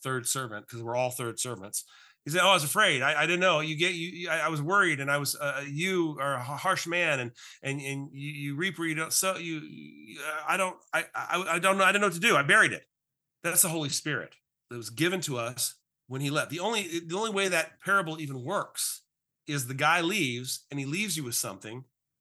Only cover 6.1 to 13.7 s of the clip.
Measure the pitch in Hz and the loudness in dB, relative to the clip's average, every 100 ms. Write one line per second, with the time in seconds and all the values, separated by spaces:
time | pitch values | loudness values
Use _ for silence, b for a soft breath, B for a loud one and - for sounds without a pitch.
6.1 | 139 139 131 123 139 185 175 170 175 170 | 0 -2 -2 -4 -4 -2 -2 0 0 2
7.1 | 139 120 - B B 135 143 139 139 139 | 0 -2 -8 B B -6 -6 -6 -8 -8
8.1 | 139 143 147 143 143 190 170 165 156 160 | -10 -10 -8 -6 -2 -4 -2 -4 -2 0
9.1 | - 190 180 170 156 156 156 147 147 151 | 0 0 -2 -6 -8 -10 -16 -18 -18 -18
10.1 | 160 147 156 156 180 185 180 _ 160 165 | -10 -6 -4 0 0 0 -4 _ -2 -2
11.1 | - - 175 185 170 190 196 185 202 202 | -6 -2 -2 0 2 4 6 6 6 2
12.1 | 165 226 156 143 214 185 80 - _ _ | 4 4 4 6 6 6 2 -10 _ _
13.1 | _ _ _ 170 151 180 | _ _ _ 0 4 4